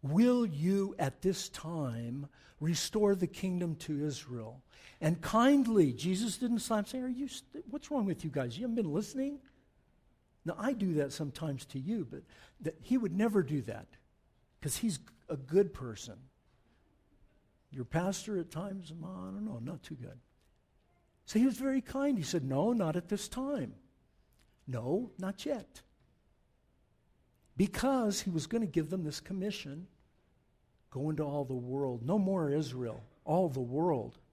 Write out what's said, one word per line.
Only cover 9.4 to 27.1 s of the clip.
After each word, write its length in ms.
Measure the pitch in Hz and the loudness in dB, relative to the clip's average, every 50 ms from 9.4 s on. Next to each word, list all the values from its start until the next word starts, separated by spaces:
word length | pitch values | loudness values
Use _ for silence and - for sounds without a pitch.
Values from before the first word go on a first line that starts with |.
| - - _ _ _ _ _ _ _ _ _ _ _ _ _ _ _ _ _ _ _ | -14 -20 _ _ _ _ _ _ _ _ _ _ _ _ _ _ _ _ _ _ _
Now, 120 | 160 - - | -8 -6 -2
I 160 | 202 254 285 | -2 -2 0
do 220 | 220 196 185 165 | 2 0 2 2
that 180 | 151 143 135 135 | 2 2 0 0
sometimes 520 | - 160 143 - - 160 156 143 127 - - | -4 -6 -6 -4 -4 -4 -4 -4 -6 -8 -8
to 120 | - 135 | -8 -6
you, 260 | 131 160 226 226 165 | -4 -2 -2 -2 -4
but 180 | 117 - 143 - _ - - - - _ _ | -6 -8 -14 -16 _ -20 -20 -20 -20 _ _
th-, 140 | - 156 - - | -8 -8 -8 -8
he 160 | - - 240 262 | -2 0 2 2
would 180 | 226 190 165 | 2 2 2
never 260 | 190 214 233 208 208 | 2 2 4 4 4
do 200 | 175 127 151 143 | 2 4 0 -2
that 260 | 117 104 104 - - - - - _ _ _ _ _ _ _ _ _ _ _ _ | -2 -4 -8 -10 -10 -16 -20 -20 _ _ _ _ _ _ _ _ _ _ _ _
'cause 140 | - 156 - | -6 -4 -4
he's 240 | - - 226 175 139 - - - _ _ - | -2 -2 -2 -2 -2 -8 -16 -20 _ _ -8
a 80 | 160 139 | -8 -8
good 360 | 131 131 151 190 202 180 - | -6 2 4 4 4 4 0
person. 460 | - 135 120 110 104 - 123 101 - 131 131 _ _ _ _ _ _ _ _ _ _ _ _ _ _ _ _ _ _ - - _ _ _ _ _ _ _ _ | -8 -10 -10 -10 -10 -12 -14 -14 -16 -18 -20 _ _ _ _ _ _ _ _ _ _ _ _ _ _ _ _ _ _ -20 -20 _ _ _ _ _ _ _ _
Your 140 | - 135 123 | -8 -8 -8
pastor 520 | - - 160 175 185 196 180 - - 214 190 | -2 -2 0 0 0 -2 -4 -4 -4 -4 -4
at 140 | 170 165 | -4 -4
times, 400 | - 156 180 202 196 196 180 151 | -6 -8 -6 -6 -8 -10 -10 -12
I 140 | 156 170 160 | -12 -12 -10
don't 400 | 170 185 185 180 190 190 202 214 | -10 -10 -10 -10 -8 -8 -8 -8
know, 140 | 220 208 117 | -8 -8 -8
not 220 | 113 131 185 151 | -8 -8 -10 -10
too 140 | - - 160 | -12 -12 -12
good. 240 | 120 123 - - 123 _ _ _ _ _ _ _ _ _ _ _ _ _ _ _ _ _ _ _ _ _ | -12 -12 -14 -14 -16 _ _ _ _ _ _ _ _ _ _ _ _ _ _ _ _ _ _ _ _ _
So 140 | - - 214 | -2 2 4
he 60 | 240 | 4
was 120 | 269 247 - | 4 4 2
very 240 | 262 269 262 269 | 0 0 2 0
kind. 360 | - - - 269 277 285 277 214 | 0 -2 -2 0 2 2 2 2
He 60 | 156 | 0
said, 200 | - - 175 131 | 0 -2 -2 0
"No, 300 | 135 131 135 160 220 247 | 0 2 2 4 4 4
not 240 | 233 196 160 156 175 | 2 2 2 0 -2
at 100 | 165 170 | -2 -2
this 220 | 208 202 - - | -4 -4 -4 -6
time. 460 | - 247 262 269 294 262 262 226 - - _ _ _ _ _ _ _ _ _ _ _ _ _ _ _ _ _ - | -6 -6 -4 -2 -2 -2 -4 -6 -8 -14 _ _ _ _ _ _ _ _ _ _ _ _ _ _ _ _ _ -6
No, 440 | 127 117 113 123 151 196 247 233 - - | -6 -4 -2 0 0 -2 -2 -4 -8 -6
not 280 | 185 190 202 - - | -6 -6 -6 -6 -4
yet." 360 | - 302 120 85 - - - - _ _ _ _ _ _ _ _ _ _ _ _ _ _ _ _ _ _ _ _ _ _ _ _ _ | -4 -4 -4 -6 -12 -18 -20 -20 _ _ _ _ _ _ _ _ _ _ _ _ _ _ _ _ _ _ _ _ _ _ _ _ _